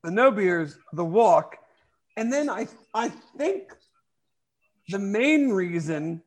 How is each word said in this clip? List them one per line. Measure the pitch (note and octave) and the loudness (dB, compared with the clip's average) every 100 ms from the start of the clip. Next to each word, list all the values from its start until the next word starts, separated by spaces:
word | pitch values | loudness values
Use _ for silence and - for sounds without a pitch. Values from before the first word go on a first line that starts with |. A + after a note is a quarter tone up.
the | E3 | -4
no | F#3+ C4 | 4 4
beers, | G#3+ F#3+ F3 D#3 - _ | 4 0 0 -4 -10 _
the | D#3 | -8
walk, | E3+ F#3+ A3 D#3 - - _ _ _ _ _ | -2 4 6 4 2 -16 _ _ _ _ _
and | - A3+ | -8 -4
then | C#4 D4 | -2 -2
I, | G3+ A3+ - _ | -4 -8 -12 _
I | G#3+ A#3 | -4 -4
think | - - - D4+ G4 - - _ _ _ _ _ _ _ _ _ _ - | -6 -20 -6 -4 -4 -8 -20 _ _ _ _ _ _ _ _ _ _ -10
the | G3 | -6
main | G3 G#3 C4+ D#4 C#4 | -4 0 2 2 2
reason | G3 F3+ E3+ D#3 D#3 D#3+ E3 | 0 -2 -4 -4 -6 -6 -10